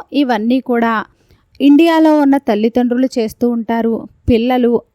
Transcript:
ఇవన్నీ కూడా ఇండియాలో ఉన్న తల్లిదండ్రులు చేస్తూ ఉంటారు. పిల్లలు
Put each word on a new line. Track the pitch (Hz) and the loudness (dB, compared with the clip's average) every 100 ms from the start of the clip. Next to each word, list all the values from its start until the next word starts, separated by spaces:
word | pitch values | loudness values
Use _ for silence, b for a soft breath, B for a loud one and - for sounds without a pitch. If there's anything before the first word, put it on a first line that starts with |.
| - | -2
ఇవన్నీ | 254 269 220 226 262 | -4 -2 -2 -2 -2
కూడా | - 233 226 220 - _ _ _ _ - | -2 -2 -2 -4 -8 _ _ _ _ 0
ఇండియాలో | 277 285 330 320 320 302 | 4 4 4 2 2 2
ఉన్న | 285 277 | 2 0
తల్లిదండ్రులు | - 208 226 247 247 240 262 254 | 0 -2 0 0 -2 -2 -2 -2
చేస్తూ | 220 - 240 | -6 -2 -4
ఉంటారు. | 233 220 233 226 226 - _ - | -2 -4 -2 -2 -4 -10 _ -2
పిల్లలు | 226 240 254 240 233 - | 0 0 0 0 -2 -6